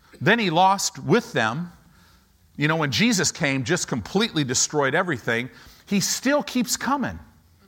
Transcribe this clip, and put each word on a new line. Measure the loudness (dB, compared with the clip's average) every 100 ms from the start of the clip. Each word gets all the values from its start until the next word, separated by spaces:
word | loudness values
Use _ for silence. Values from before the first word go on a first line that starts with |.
| _ -2
Then | 2 2
he | 2
lost | 4 4 4 -2 -4
with | 0 2 2
them. | 0 0 -2 -8 -14 _ _ _ _ _ _ _ -2
You | 0
know, |
when | 2 0
Jesus | 2 2 2 0
came, | -2 -2 0
just | 0 -2 -2
completely | -6 -2 -2 0 0
destroyed | 0 0 0 0 2 2
everything. | 0 -2 -2 -2 -2 -10 -20 -18 -4
He | -2
still | 0 -2 0 0
keeps | 0 -2 -2 -4
coming. | -2 -2 -4 -8 -16 _ _ _